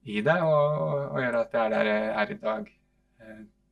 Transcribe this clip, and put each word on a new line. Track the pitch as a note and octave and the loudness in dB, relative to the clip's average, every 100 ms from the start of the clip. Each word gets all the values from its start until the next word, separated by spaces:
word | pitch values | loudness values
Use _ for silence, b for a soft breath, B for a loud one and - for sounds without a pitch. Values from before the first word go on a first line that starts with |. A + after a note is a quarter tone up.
| - | -6
i | G#2+ | -2
det, | A#2 E3+ | 2 2
og, | E3 D3+ D3 D3+ | 4 4 4 2
og, | D#3 D3 C#3 | 0 -2 -2
og | C#3+ | -2
gjør | B2+ A#2 | 0 0
at | A2+ | 0
jeg | A#2+ A2+ | 0 0
er | |
der | G#2+ | 2
jeg | G#2+ G#2+ G#2+ | 2 0 0
er | G#2+ G#2 | -2 -2
i | G#2 | -2
dag. | A2 G#2+ G#2 _ _ _ _ _ | -4 -4 -6 _ _ _ _ _
Eh, | A2 G#2+ G#2+ _ _ | -20 -20 -20 _ _